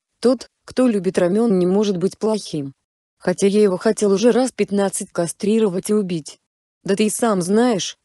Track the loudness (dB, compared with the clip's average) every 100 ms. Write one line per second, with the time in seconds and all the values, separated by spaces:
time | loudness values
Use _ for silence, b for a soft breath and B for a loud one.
0 | _ _ 0 0 -6 _ -6 0 2 2
1 | -2 0 0 2 2 2 2 2 0 -2
2 | -4 -2 -4 -4 -6 -8 -8 -14 _ _
3 | _ _ -6 0 2 4 2 2 -2 0
4 | 0 2 4 2 0 -4 -4 0 -2 -4
5 | -8 -4 -6 -4 -2 2 0 -2 -2 -2
6 | -2 -6 -8 -20 _ _ _ _ -4 0
7 | 0 0 0 0 2 2 2 0 -4 -12